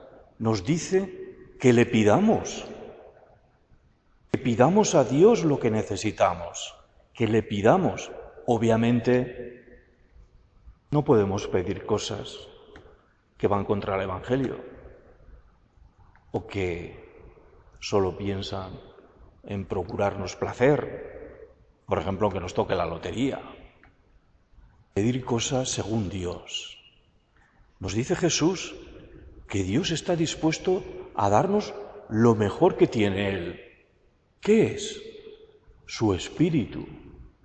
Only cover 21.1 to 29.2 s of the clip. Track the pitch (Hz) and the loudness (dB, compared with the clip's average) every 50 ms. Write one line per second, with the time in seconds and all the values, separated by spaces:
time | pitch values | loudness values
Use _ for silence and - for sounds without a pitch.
21.1 | - - - - - - - - - _ _ _ _ _ _ - 98 90 78 92 | -16 -16 -18 -18 -18 -20 -20 -20 -20 _ _ _ _ _ _ -4 -4 -2 -2 -2
22.1 | 95 90 107 104 90 95 87 90 - - 107 92 98 90 85 82 82 82 82 92 | -2 -2 -2 -2 -2 -4 -6 -6 -4 -4 -2 -2 -2 -2 -2 -4 -6 -8 -8 -8
23.1 | 85 104 127 135 - - - - - - - - _ _ _ - _ _ _ _ | -6 -4 -4 -4 -4 -6 -10 -14 -18 -20 -20 -20 _ _ _ -20 _ _ _ _
24.1 | _ _ _ _ _ _ _ _ _ - - - _ _ _ _ _ 98 101 117 | _ _ _ _ _ _ _ _ _ -20 -20 -20 _ _ _ _ _ -2 0 0
25.1 | 123 131 123 - 127 117 110 - 143 127 127 127 - 123 101 95 110 113 104 90 | 0 -2 -2 -2 -2 -2 -2 -2 -2 -2 -2 -2 -4 -6 -4 -2 -2 -2 -2 -2
26.1 | 87 95 87 90 - - - - - - - - - - - _ _ _ _ _ | -4 -6 -6 -6 -8 -10 -12 -12 -12 -12 -12 -12 -16 -20 -20 _ _ _ _ _
27.1 | _ _ _ _ _ _ _ _ _ _ _ _ _ - - 95 95 110 123 135 | _ _ _ _ _ _ _ _ _ _ _ _ _ -12 -8 -6 -4 -4 -2 -2
28.1 | 185 - - 165 - - 147 170 190 165 - - - - - - - - - - | -2 0 0 0 0 2 0 0 0 -2 -6 -12 -14 -16 -18 -20 -20 -20 -20 -20
29.1 | - - | -20 -20